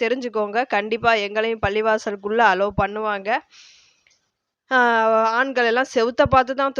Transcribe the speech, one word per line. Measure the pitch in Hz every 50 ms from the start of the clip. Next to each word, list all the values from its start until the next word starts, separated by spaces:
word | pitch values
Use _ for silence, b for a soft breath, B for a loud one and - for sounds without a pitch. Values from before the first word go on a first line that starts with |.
தெரிஞ்சுக்கோங்க, | 233 226 254 269 247 240 214 220 208 202 208 233 269
கண்டிப்பா | - - 202 208 220 226 220 226 233
எங்களையும் | 226 214 202 202 208 220 220 226 226 220 208
பள்ளிவாசலுக்குள்ள | 196 202 214 214 220 220 214 - 220 202 196 196 202 220 233
அலோவ் | 233 202 185 185 202 208 196 208
பண்ணுவாங்க. | 196 196 208 214 220 214 202 196 190 208 247 302 - b b b b b b b b b b b b b b b _ _ _ _ _ _ _ _ _ _
ஆ, | 262 254 240 240 233 226 220 220 220 220 226
ஆண்கள் | 220 226 240 269 277 254 247 240
எல்லாம் | 226 233 247 262
செவுத்த | - - 247 226 247 240 - 285
பார்த்து | 262 269 262 254 247 269
தான் | 262 269 277 269 262